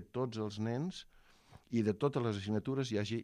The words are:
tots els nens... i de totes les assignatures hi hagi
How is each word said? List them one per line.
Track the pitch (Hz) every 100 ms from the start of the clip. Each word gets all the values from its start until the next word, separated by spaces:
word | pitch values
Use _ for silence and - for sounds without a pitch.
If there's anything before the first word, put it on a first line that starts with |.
| 87
tots | 123 127 110
els | 107 104
nens... | 110 120 170 - - - - - - - -
i | 117
de | 107
totes | 101 143 143
les | 120 101
assignatures | 98 107 135 135 127
hi | 107
hagi | 98 113